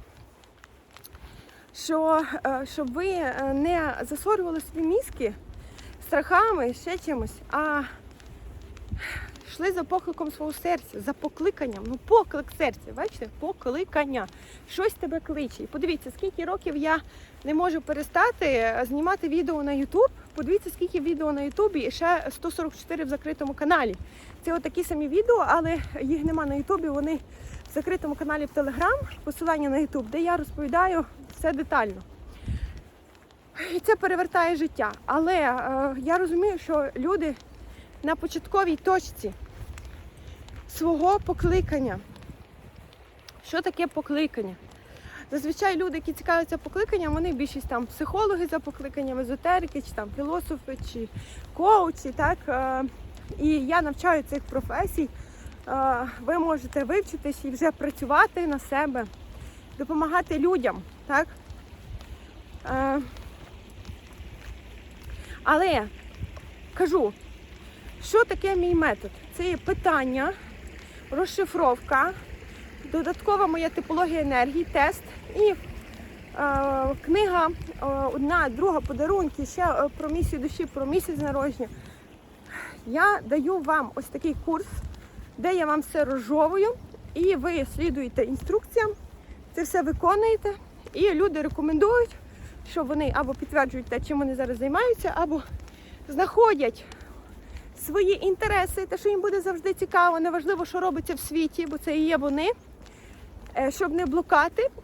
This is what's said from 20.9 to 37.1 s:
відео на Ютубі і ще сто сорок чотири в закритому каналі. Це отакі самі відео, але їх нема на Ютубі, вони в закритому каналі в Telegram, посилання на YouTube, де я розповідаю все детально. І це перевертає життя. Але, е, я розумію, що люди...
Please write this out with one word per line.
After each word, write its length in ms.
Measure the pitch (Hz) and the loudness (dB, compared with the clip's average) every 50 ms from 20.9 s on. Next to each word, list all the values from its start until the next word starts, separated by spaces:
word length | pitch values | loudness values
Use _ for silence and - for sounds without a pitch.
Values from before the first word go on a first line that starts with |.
| - 359 | 0 0
відео 340 | 277 320 339 285 311 302 294 | 0 0 0 0 0 0 0
на 80 | 285 | -2
Ютубі 380 | 285 285 - - 415 427 403 311 | -2 -2 0 2 2 2 2 0
і 120 | 240 - | -2 -2
ще 360 | - - 330 330 359 330 - - | -2 0 2 2 2 2 0 -2
сто 200 | - - - 339 | -8 -6 -6 -6
сорок 220 | 330 - 339 320 - - | -4 -4 -4 -6 -6 -10
чотири 260 | - - 339 320 320 | -10 -8 -6 -6 -4
в 60 | 269 | -4
закритому 440 | 277 277 - 302 311 - 302 269 277 | -4 -4 -4 -6 -6 -4 -4 -6 -4
каналі. 420 | - 302 294 349 320 269 226 185 185 - - - - - - - - - | -2 2 4 4 4 4 2 -2 -4 -8 -14 -16 -18 -18 -20 -18 -10 -4
Це 80 | 339 330 | -2 -2
отакі 300 | 339 - 320 - - 359 | -2 -2 -4 -4 -4 -4
самі 240 | - 339 302 302 285 | -2 -2 -2 -2 0
відео, 380 | 269 370 440 466 480 440 330 254 | 2 2 4 6 6 6 6 6
але 300 | 214 339 330 320 330 330 - - - 302 | 4 4 4 2 0 -2 -2 -6 -6 -4
їх 220 | - 262 302 320 294 | -2 0 0 0 2
нема 220 | 320 320 320 311 | 2 2 2 0
на 100 | 285 277 | 0 0
Ютубі, 340 | 285 277 - 381 381 330 311 | -2 0 0 0 0 0 0
вони 260 | 285 285 294 302 320 277 - - - - - - - - - - | 0 0 0 0 0 -2 -4 -8 -18 -18 -16 -14 -14 -14 -16 -8
в 40 | - | -6
закритому 420 | 302 311 - 359 359 - 311 285 | -4 -2 0 -2 -2 -2 -4 -4
каналі 300 | - 320 285 302 302 294 | -4 -4 -2 -2 -2 -2
в 140 | 277 - 302 | -2 0 0
Telegram, 420 | 285 277 269 247 339 381 480 554 554 - - - - | 0 0 0 2 2 2 2 2 -2 -6 -10 -10 -8
посилання 460 | - 285 - 339 330 320 311 294 285 | -8 -6 -2 0 0 2 2 2 2
на 80 | 269 277 | 2 2
YouTube, 320 | 302 277 - 294 240 214 | 0 0 -2 -4 -4 -4
де 120 | 226 302 | -2 -2
я 160 | 330 339 349 349 | 0 0 0 0
розповідаю 680 | 302 - - - 294 277 247 339 359 381 370 330 302 - - - - - - - | -2 -4 -8 -6 -4 0 2 4 4 4 4 2 0 -2 -6 -16 -20 -18 -10 -4
все 160 | - 311 320 | -2 0 0
детально. 500 | 269 302 - 320 277 226 214 185 185 190 - - - - - - - - - - - - - - - - - - - - - - - - - - - - - - - 320 370 339 | 0 -2 0 2 2 2 2 -2 -8 -14 -16 -18 -20 -18 -18 -18 -12 -8 -6 -4 -4 -4 -6 -8 -12 -18 -20 -20 -20 -20 -20 -20 -20 -20 -20 -20 -20 -20 -18 -14 -12 -8 -4 -4
І 40 | 359 | 0
це 160 | - - 440 | 2 4 4
перевертає 600 | - - 381 370 339 359 339 - 359 339 330 349 | 4 4 2 2 2 0 2 2 4 4 4 2
життя. 360 | 294 311 311 - - 262 214 - - - | 2 0 -2 0 -2 -2 -2 -2 -4 -4
Але, 300 | - 240 294 320 330 381 | 0 2 2 4 4 4
е, 600 | 349 302 269 247 254 - - 269 269 269 277 269 262 | 4 4 4 2 0 -2 -2 0 0 0 0 -2 -2
я 200 | 262 285 330 359 | 0 2 2 2
розумію, 400 | 381 339 330 339 370 415 392 330 | 2 2 2 2 2 2 2 0
що 320 | - - 320 302 285 269 - | -2 0 0 0 0 0 -2
люди... 400 | 254 254 320 | -2 0 0